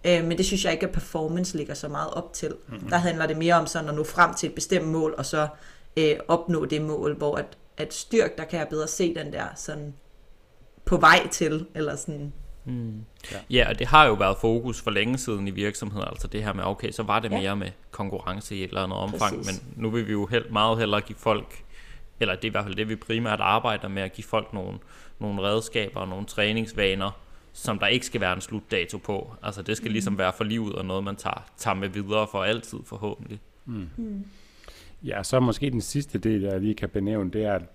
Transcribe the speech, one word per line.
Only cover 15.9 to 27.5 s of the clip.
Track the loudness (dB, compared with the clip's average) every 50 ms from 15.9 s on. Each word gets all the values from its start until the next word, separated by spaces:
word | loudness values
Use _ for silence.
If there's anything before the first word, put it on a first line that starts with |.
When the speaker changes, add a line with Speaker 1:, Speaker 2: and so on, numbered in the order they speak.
| -4 -4 -4
Speaker 3:
altså | -6 -6 -6 -6
det | -4 -4 -4 -4
her | -2 -4
med, | -2 -2
okay, | -2 -2 -2 -4 -6
så | -4 -4 -2
var | 0 0 0
det | 2 0
Speaker 1:
Ja. | -2 0
Speaker 3:
mere | 0 0 0
med | -2 -4 -6 -8 -14 -18 -16
konkurrence | -8 -6 -6 -4 -4 -4 -4 -6 -6 -6 -8 -8 -6
i | -6 -6
et |
eller | -4 -2 -2 -2
andet | -2 -2
omfang, | -2 -2 -4 0 0 0 0 0
Speaker 1:
Præcis. | -2 -4 -6 -6 -8 -10 -14 -8
Speaker 3:
men | -4 -2
nu | 0
vil | 0 0 0
vi | 0
jo | 0 -2 0
hel-, | 0 0 0 0 0
meget | 2 4 4 4 4 4
hellere | 2 2 2 0
give | 0 -4 -14
folk, | -2 2 2 2 2 0 -8 -14 -16 -14 -14 -16 -16 -16 -16 -16 -16 -16 -16 -4 -2
eller | 0 0 0
det | -2 -2
er |
i | -2
hvert | 0 -2 -2
fald | -2 -4
det, | -4 -2 -2
vi | -4
primært | -6 -4 -4 -2 -2 0 0 0 2
arbejder | 4 4 4 4 4 2 0 0 -4
med, | -4 -4 -4
at | -4 -4 -6
give | -10 -8
folk | -2 -2 -2 -2 -2 -8
nogle, | -6 -6 -6 -8 -10 -14 -18 -20 -20 -18 -18 -10 -8
nogle | -6 -4 -2 0
redskaber | 2 2 2 2 0 0 -2 -2 -2 -2 -4 -6
og | -6
nogle | -6 -6 -8 -8
træningsvaner, | -6 0 0 2 2 2 0 -2 -2 0 2 2 2 2 2 -2 -4 -4 -8 -18 -20 -20 -20 -20 -20